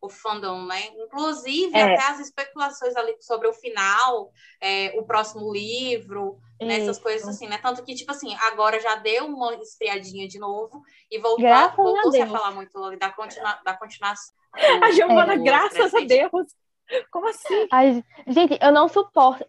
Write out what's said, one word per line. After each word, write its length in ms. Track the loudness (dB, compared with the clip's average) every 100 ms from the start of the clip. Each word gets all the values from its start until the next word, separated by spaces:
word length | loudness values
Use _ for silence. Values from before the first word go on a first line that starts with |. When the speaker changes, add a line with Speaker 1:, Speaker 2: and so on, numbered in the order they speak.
Speaker 1:
o 80 | -18
fandom, 560 | -12 -8 -8 -8 -8 -8
né? 220 | -10 -10 -14
Inclusive, 800 | -12 -6 -6 -6 -6 -4 0 2
Speaker 2:
É. 160 | 4
Speaker 1:
até 140 | 4 0
as 120 | -4
especulações 760 | -10 -12 -10 -6 -8 -6 -6 -4
ali 200 | -6 -6
sobre 260 | -8 -4 -2
o 60 |
final, 800 | -4 -6 -2 0 2 2 -2 -6 _ _ -8
é, 320 | -4 -2 -4 -6
o 40 | -4
próximo 480 | -2 -4 -8 -8
livro, 840 | -8 -8 -8 -6 -6 -8 -10 -10 -12 _ -10
né? 180 | -6 -4
Essas 200 | -4 -6
Speaker 3:
Isso. 60 |
Speaker 1:
coisas 240 | -6 -6 -8
assim, 200 | -12 -10
né? 100 | -6
Tanto 240 | -6 -6
que, 120 | -10 -14
tipo 160 | -12
assim, 240 | -12 -10 -4
agora 380 | -4 0 0 0
já 140 | -4 -4
deu 320 | -2 -4 -4
uma 260 | -6 -8 -8
esfriadinha 720 | -14 -8 -8 -8 -10 -14 -14
de 120 | -12
novo 420 | -10 -8 -10 -14 _ _ -14
e 100 | -4
voltou 260 | -2 2 6
a, 20 |
Speaker 3:
Graças 300 | 6 6 2
a 40 |
Speaker 1:
voltou-se 380 | 2 2 2 2
a 40 | 0
Speaker 3:
Deus. 140 | -2
Speaker 1:
falar 100 | -6
muito 460 | -8 -14 -12 -12 -6
da 140 | -8
continua-, 500 | -8 -14 -8 -8 -6
da 140 | -6 -8
continuação 560 | -10 -8 -8 -8 -14 _ _
Speaker 2:
<laughs> 300 | 2 4 6
A 80 | 6
Giovana, 460 | 6 6 6 6 4
Speaker 1:
do 60 |
Speaker 2:
graças 500 | 4 4 2 0 2
a 40 | 2
Speaker 1:
Crescente. 80 | 4
Speaker 2:
Deus! 400 | 2 2 -2 -6 _ _ _ -6 -6 -6
Como 200 | -6 -6
assim? 380 | -6 -2 -2 2
Speaker 3:
Ai, 320 | 4 4 4 -4 -14 -2
gente, 300 | 2 2 4
eu 100 | 6
não 160 | 6 4
suporto. 560 | 2 2 4 4 4